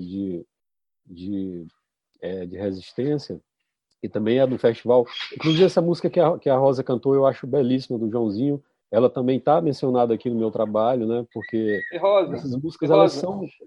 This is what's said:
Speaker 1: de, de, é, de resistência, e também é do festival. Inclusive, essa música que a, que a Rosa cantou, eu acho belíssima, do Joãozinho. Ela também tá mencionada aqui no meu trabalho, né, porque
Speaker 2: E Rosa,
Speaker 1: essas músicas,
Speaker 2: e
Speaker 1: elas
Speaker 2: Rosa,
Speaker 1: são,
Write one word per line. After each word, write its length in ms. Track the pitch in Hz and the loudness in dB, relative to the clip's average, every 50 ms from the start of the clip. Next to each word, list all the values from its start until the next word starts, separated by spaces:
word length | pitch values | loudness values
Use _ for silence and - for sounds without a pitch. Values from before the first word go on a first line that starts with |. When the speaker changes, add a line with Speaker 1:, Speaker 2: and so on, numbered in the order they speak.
| 90 90 | -8 -8
Speaker 1:
de, 380 | 95 98 98 95 90 85 85 _ _ _ _ _ _ _ _ _ _ _ _ | -8 -6 -6 -6 -6 -8 -10 _ _ _ _ _ _ _ _ _ _ _ _
de, 600 | - 92 85 92 98 101 98 95 95 87 87 82 80 _ _ _ _ _ _ _ _ _ - | -20 -18 -14 -10 -8 -6 -6 -6 -8 -10 -12 -14 -16 _ _ _ _ _ _ _ _ _ -12
é, 240 | - 87 92 95 90 | -10 -10 -8 -8 -10
de 120 | 90 92 | -10 -10
resistência, 840 | 92 101 101 95 92 87 - - - 123 147 147 147 - - 92 78 _ _ _ _ _ _ _ _ _ _ _ _ | -8 -6 -6 -6 -8 -12 -14 -8 -6 -4 -2 -2 -4 -6 -8 -14 -14 _ _ _ _ _ _ _ _ _ _ _ _
e 60 | - 107 | -12 -6
também 300 | - 107 107 110 120 131 | -4 -2 0 2 2 4
é 60 | 135 | 2
do 120 | 131 127 110 | 2 0 2
festival. 480 | - 120 113 - - 110 123 127 120 - - - - - | 0 0 0 0 0 2 4 4 4 0 -4 -12 -12 -10
Inclusive, 320 | - - - 156 160 160 190 | -8 -4 0 2 4 4 4
essa 160 | 175 - 180 | 4 4 2
música 300 | 165 175 170 - - 165 | 2 0 0 0 -2 -2
que 100 | - 180 | 2 4
a, 160 | 165 156 175 - | 4 2 2 0
que 120 | - 143 | 0 0
a 60 | 131 | 2
Rosa 280 | 131 135 135 135 123 131 | 4 4 4 2 2 -2
cantou, 300 | - 127 113 - 139 135 | -2 -2 0 2 2 4
eu 100 | 139 135 | 4 4
acho 220 | 135 131 - - | 2 2 0 -6
belíssima, 520 | 131 117 147 131 120 127 131 127 - 131 110 | -2 0 0 2 2 0 0 -2 -4 -6 -4
do 120 | 113 107 | -4 -2
Joãozinho. 520 | 107 120 117 110 98 107 131 143 143 143 _ _ _ _ _ - | -2 -2 -2 -2 -2 -2 -2 -2 -2 -4 _ _ _ _ _ -2
Ela 180 | 104 113 127 - | 2 4 4 4
também 320 | - 139 127 127 135 120 | 2 2 0 0 0 0
tá 200 | - 147 151 170 | 2 2 2 4
mencionada 520 | 170 156 135 - - 131 127 123 120 117 113 | 2 0 -2 -2 -2 0 2 2 2 2 0
aqui 140 | 107 - 127 | -2 -2 -4
no 80 | 120 | -2
meu 140 | 113 113 110 | -2 -2 -2
trabalho, 560 | - - 110 107 107 110 110 117 131 127 113 | 0 -2 -2 0 0 0 2 2 2 0 0
né, 200 | 110 117 120 117 - | -2 -2 -4 -4 -8
porque 500 | - 113 104 - - 113 110 107 104 95 95 - | -10 -12 -10 -6 -4 -2 0 0 -2 -2 -4 -6
Speaker 2:
E 60 | - 165 | -6 -2
Rosa, 360 | 175 196 208 196 180 170 147 | 0 2 2 2 2 0 -4
Speaker 1:
essas 200 | 120 120 135 120 | -8 -6 -6 -6
músicas, 340 | 131 143 170 - - 165 147 | -6 -6 -8 -8 -4 0 2
Speaker 2:
e 20 | |
Speaker 1:
elas 220 | 160 151 170 156 135 | 4 4 4 4 0
Speaker 2:
Rosa, 120 | 139 - | -2 -6
Speaker 1:
são, 200 | - 101 - 185 - - _ - | -6 -6 -8 -10 -12 -14 _ -20